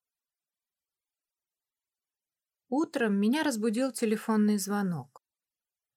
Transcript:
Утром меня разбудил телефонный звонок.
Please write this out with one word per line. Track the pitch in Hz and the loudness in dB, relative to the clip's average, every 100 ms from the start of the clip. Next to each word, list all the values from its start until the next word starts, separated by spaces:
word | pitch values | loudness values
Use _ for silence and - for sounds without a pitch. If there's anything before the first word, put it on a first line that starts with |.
| _ _ _ _ _ _ _ _ _ _ _ _ _ _ _ _ _ _ _ _ _ _ _ _ _ _ - | _ _ _ _ _ _ _ _ _ _ _ _ _ _ _ _ _ _ _ _ _ _ _ _ _ _ -4
Утром | 269 330 269 226 202 | -2 -2 0 0 2
меня | 208 302 | 2 2
разбудил | 302 226 226 214 262 | 0 0 -2 0 -2
телефонный | - 226 214 - 214 208 208 | -2 -2 0 0 2 4 2
звонок. | 190 202 196 156 - - _ _ _ _ _ _ _ | -2 -4 -2 -4 -8 -20 _ _ _ _ _ _ _